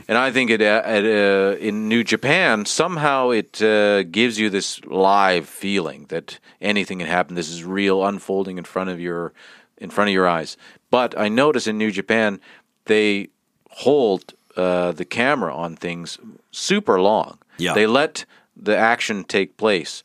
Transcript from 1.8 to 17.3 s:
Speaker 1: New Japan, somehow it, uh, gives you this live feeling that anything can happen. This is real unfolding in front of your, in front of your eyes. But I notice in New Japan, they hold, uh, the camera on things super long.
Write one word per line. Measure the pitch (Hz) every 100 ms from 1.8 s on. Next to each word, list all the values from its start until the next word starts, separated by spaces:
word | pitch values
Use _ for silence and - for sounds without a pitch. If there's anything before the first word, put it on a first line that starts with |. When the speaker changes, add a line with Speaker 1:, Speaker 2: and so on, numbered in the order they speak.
| 107
Speaker 1:
New | 117
Japan, | 110 110 131 175 165 110 104
somehow | - 170 165 147 135 127
it, | 113 - -
uh, | 107 107 104 101
gives | 85 92 120 107
you | 107
this | 95 - -
live | - 92 95 101 95 90 76
feeling | - 98 98 80 69 73
that | 82 - - _ _
anything | 101 101 90 92
can | 80
happen. | 90 87 87
This | 80
is | 85
real | 85 98 98 95
unfolding | 98 98 - 98 95 92
in |
front | 85 95 95
of | 87
your, | 87 85 82 - - - _ _
in | 95
front | - 104
of |
your | 95 90
eyes. | 82 76 - - - _
But | 123 120 -
I | 104
notice | 113 147 127 110
in | 107
New | 110
Japan, | 95 - 113 107 98 - - _ _
they | - 107 107 101 95 _ _ _ _
hold, | - 123 147 113 95 - - _ -
uh, | 90 90 87
the | 82 87
camera | 113 127 143 85
on | 69 85 80
things | 87 85 85 - - - _
super | - - 202 202 95
long. | 98 107 -